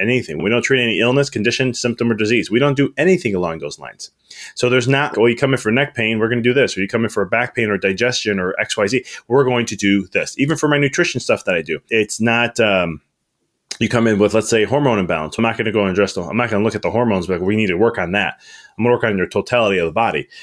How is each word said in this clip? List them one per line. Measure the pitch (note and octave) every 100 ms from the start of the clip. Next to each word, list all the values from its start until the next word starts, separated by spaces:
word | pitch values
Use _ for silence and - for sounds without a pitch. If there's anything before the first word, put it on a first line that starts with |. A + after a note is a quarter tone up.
anything. | G#2 B2 F#2 D2
We | F#2+
don't | A#2+
treat | - C3
any | A#2 F#2
illness, | A#2 C3+ C#3+
condition, | G#2+ A2 - C3
symptom, | A#2 A#2+ A2+ A#2
or |
disease. | G#2+ G#2+ A#2 F2+
We | A#2
don't | C#3+ C3+
do | C#3 -
anything | E3+ F#3 A#2
along | F#2 F2 E2
those | D2 D2+
lines. | B1+ - - _ _ - - -
So | B2
there's | B2+ A#2+
not, | C#3 D3 G#2
"Oh, | A#2+
you | A#2+
come | C3+
in | C3
for | G#2+
neck | A#2+ C#3+
pain, | - A2 A2+
we're | A2+
gonna | A#2+
do | A#2
this. | C3 A2 F#2+
Or |
you | F#2+
come | A#2
in | A2+
for | G#2+
a | F#2+
back | A2+ B2
pain | - G#2+
or | G2
digestion | G2 F#2+ B2 A#2+ G#2+ G2
or | F2+ -
X | G#2+ -
Y | G2+
Z, | B2+ - - -
we're | C3
going | C3 B2 A2+
to | G2+
do | G2+ G2+ F2+
this." | F#2 - -
Even | C#3 D3+
for | D3+
my | C#3+
nutrition | C#3 - E3+ B2+
stuff | - G#2+
that | -
I | F2
do, | D#2 D2 -
it's | A2 G#2 -
not, | A#2 A#2 A#2 -
um, | G#2+ F#2+ E2+ D#2 _ _ _ _ _ _ - -
you | A2
come | A#2+ A#2
in | G2+
with, | G#2
let's | A2 G#2+
say, | A2+
hormone | G2 C#3 C#3 G#2+
imbalance. | F2 E2 D#2 -
I'm |
not | A2+ A2
gonna | A2
go | G#2+
and | G2
address | F#2 F#2+
the, | F#2+
I'm | E2+ G#2+
not | A#2+
gonna | G#2
look | G#2+
at | G#2
the | E2+
hormones, | G#2+ A#2+ F#2+ F2
but | F2
we | F#2
need | G#2+ G#2
to | F2
work | A2+ G#2
on | F2
that. | G2+ F2+ - - - - -
I'm |
gonna | A#2+ A#2+
work |
on | A2+ G2
your | F2
totality | G2+ - B2 G#2+ F#2
of | E2
the |
body. | F#2 A2+ D#2 - -